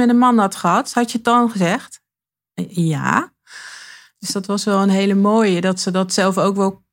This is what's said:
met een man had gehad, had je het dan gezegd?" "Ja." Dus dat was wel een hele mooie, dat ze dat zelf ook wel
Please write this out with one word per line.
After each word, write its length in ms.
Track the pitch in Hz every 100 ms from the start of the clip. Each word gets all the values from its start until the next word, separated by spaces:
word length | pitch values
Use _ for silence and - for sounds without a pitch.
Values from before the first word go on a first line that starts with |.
met 80 | 247
een 100 | 240
man 200 | 247 233
had 160 | 196 -
gehad, 360 | 180 190 269
had 180 | - 233
je 60 | 233
het 80 | 233
dan 240 | 240 240
gezegd?" 500 | 220 175 233 - - _ _ _ _ _ - 180
"Ja." 640 | 170 165 143 135 85 349 _ _ - - - - - - _
Dus 120 | 196
dat 160 | 202 190
was 180 | 202
wel 180 | 214 196
een 60 | 196
hele 240 | 190 196
mooie, 460 | 196 202 220 214 175
dat 200 | 185 185
ze 100 | -
dat 220 | 185 185
zelf 260 | - 190 190
ook 180 | 196 196
wel 260 | 196 196 _